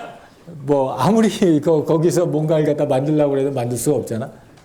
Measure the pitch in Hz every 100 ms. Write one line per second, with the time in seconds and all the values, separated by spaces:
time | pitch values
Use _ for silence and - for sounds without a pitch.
0 | - - - - - 156 139 143 131 123
1 | 131 226 220 - 185 151 170 156 160 165
2 | 165 147 170 151 156 156 147 147 143 131
3 | 147 151 147 139 139 131 120 120 151 131
4 | - 113 139 - - -